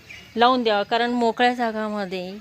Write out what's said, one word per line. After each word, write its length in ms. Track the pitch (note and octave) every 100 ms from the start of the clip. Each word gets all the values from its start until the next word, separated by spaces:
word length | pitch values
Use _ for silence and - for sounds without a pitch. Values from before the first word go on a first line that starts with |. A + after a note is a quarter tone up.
| - - - A3+
लावून 260 | A#3+ B3+
द्यावं, 200 | A3+ G#3
कारण 280 | G3+ A#3 A#3+
मोकळ्या 440 | A#3+ A#3 A3 B3
जागामध्ये 800 | B3 A#3 G#3+ G#3+ G#3 F#3+ F#3 F3+ G3+